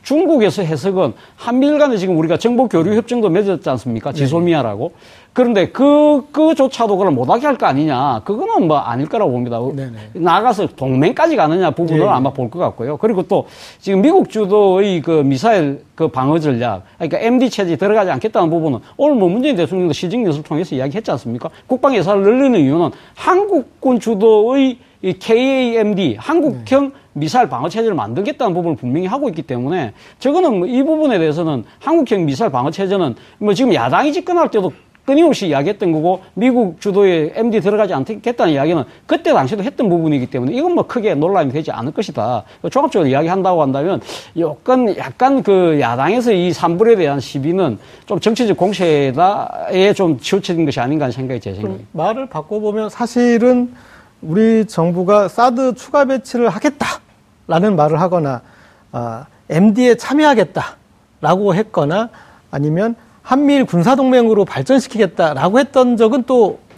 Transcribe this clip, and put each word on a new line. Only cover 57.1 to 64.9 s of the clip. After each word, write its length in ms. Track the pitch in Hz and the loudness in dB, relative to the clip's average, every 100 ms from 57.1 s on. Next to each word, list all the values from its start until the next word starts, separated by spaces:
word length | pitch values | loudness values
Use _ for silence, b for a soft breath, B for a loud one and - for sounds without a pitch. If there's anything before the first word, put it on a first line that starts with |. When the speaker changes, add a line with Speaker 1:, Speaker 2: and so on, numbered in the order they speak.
| _ _ _ - 165 214 175 | _ _ _ -4 0 2 2
Speaker 2:
말을 240 | 151 156 | 2 2
하거나, 400 | 175 175 139 120 b b b b _ | 0 0 -2 -6 b b b b _
아, 340 | 123 120 113 147 b - | -10 -8 -10 -16 b -4
엠디에 460 | 156 214 208 247 233 | 2 2 4 2 2
참여하겠다라고 1600 | - 285 302 226 175 156 - - _ _ _ _ 147 185 202 180 | 0 2 4 4 0 -4 -10 -12 _ _ _ _ 0 2 2 0
했거나 540 | 214 170 147 190 233 B B B _ | 0 -2 0 -2 -4 B B B _
아니면 440 | 143 151 165 226 226 b b - | -4 -2 0 -2 -4 b b -2
한미일 380 | 262 285 277 233 | 2 4 2 2
군사동맹으로 800 | 170 185 277 262 254 226 208 190 | 2 2 2 4 4 4 2 0
발전시키겠다라고 1120 | - 135 262 - | -2 0 0 0